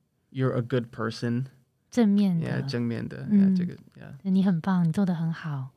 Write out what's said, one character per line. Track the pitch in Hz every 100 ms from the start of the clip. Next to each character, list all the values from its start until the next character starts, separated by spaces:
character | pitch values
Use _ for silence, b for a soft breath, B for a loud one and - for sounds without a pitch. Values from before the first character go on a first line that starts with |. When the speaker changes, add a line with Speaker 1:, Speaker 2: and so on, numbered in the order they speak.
| _ _ _
Speaker 1:
you're | 135 131 127
a |
good | 117 127 113 -
person.” | 110 113 120 120 131 _ _ _ _
Speaker 2:
正 | - 214
面 | 202 202 170
的。 | 127
Speaker 1:
Yeah， | 123 139
正 | 120
面 | 117 117 117
的， | - 139
Speaker 2:
嗯。 | 202 196
Speaker 1:
yeah， | 185
这 | 175
个， |
yeah。 | - - - - 139 196
Speaker 2:
你 | 185
很 | 190 165
棒， | 196 185 165
你 |
做 | 180 190
得 |
很 | 165 165
好， | 160 160 139 131